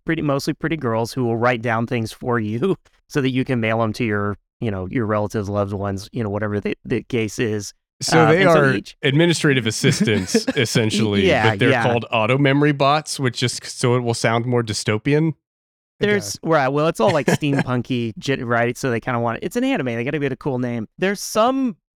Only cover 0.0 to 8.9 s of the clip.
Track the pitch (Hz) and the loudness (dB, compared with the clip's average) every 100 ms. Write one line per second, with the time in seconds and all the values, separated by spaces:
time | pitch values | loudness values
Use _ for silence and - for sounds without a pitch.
0 | - 160 151 139 - 151 160 160 127 113 | -6 -2 0 -2 -2 -4 -4 -4 -2 -2
1 | 113 - 120 113 123 123 120 113 117 123 | -2 -2 -2 0 0 0 -2 -2 0 -2
2 | 110 - 131 120 107 113 190 180 _ _ | -4 -6 -2 -2 0 -2 -2 -2 _ _
3 | _ 151 135 127 127 123 110 113 113 107 | _ -2 0 0 0 0 0 0 -2 -2
4 | 117 104 101 98 _ - 120 98 90 135 | -2 0 -2 -6 _ -8 -6 -4 -4 -4
5 | 107 107 104 113 98 101 101 101 101 98 | -2 -2 -2 -4 -4 -2 -2 -2 -4 -6
6 | - - 107 101 107 104 202 - - 107 | -8 -6 -4 -2 -2 -4 -4 -6 -4 -4
7 | - 120 110 - 120 107 101 - _ - | -2 -4 -2 -2 -4 -4 -8 -14 _ -10
8 | - 165 - 165 190 160 135 131 - | 0 4 6 6 6 6 4 0 -4